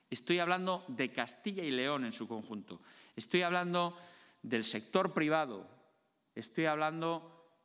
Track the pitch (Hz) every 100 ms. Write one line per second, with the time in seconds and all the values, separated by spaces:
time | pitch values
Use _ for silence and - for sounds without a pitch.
0 | - 127 - 175 175 180 185 180 - 127
1 | 131 - 117 - 214 190 165 127 131 143
2 | 123 113 110 113 107 107 90 87 - -
3 | - - - 180 175 180 175 175 175 175
4 | - - - _ - 117 110 107 - 190
5 | 190 185 151 156 147 101 98 - _ _
6 | _ _ _ - 113 - 160 151 156 165
7 | 165 165 160 - - _